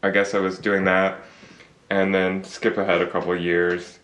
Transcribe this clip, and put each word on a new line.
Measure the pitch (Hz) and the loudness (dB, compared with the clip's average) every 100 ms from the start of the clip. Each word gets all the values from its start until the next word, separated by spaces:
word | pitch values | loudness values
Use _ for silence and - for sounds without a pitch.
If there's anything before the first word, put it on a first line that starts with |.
I | 98 | -2
guess | 98 101 101 | 0 0 0
I | |
was | 95 92 | -2 -2
doing | 104 98 92 | 0 2 2
that, | 92 95 - - - - - - _ - | 2 2 -2 -14 -20 -20 -20 -20 _ -4
and | 98 98 | 0 2
then | 95 92 95 | 2 0 -2
skip | 95 - 113 101 | -8 -4 -2 0
ahead | 95 87 | 0 0
a | 90 | 0
couple | - - | -2 -2
of | 90 | -2
years. | 85 85 87 87 - - | 0 2 2 -2 -6 -20